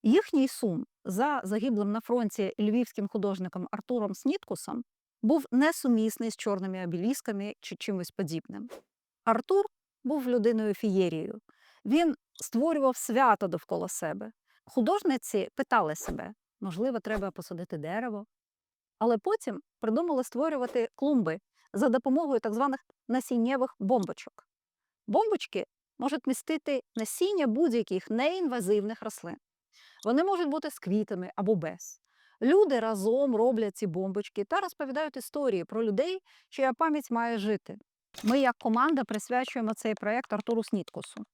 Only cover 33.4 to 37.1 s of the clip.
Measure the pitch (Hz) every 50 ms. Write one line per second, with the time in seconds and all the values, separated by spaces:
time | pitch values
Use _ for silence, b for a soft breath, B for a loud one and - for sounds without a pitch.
33.4 | 226 254 247 220 220 208 - - 220 185 160 180 190 190 185 208 202 - _ 208
34.4 | 202 _ 320 392 392 349 - _ 302 262 254 294 311 302 - 262 226 - - 285
35.4 | 285 254 202 180 170 - - 220 233 220 196 190 285 349 381 381 b b b b
36.4 | b b - - 269 262 247 _ 330 330 302 302 - -